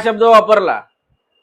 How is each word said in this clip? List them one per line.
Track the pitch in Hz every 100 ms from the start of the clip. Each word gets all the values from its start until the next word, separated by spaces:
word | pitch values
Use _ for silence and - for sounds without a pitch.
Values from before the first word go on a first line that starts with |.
शब्द | 226 214
वापरला, | 233 220 214 214 180 110 - _ _ _ _ _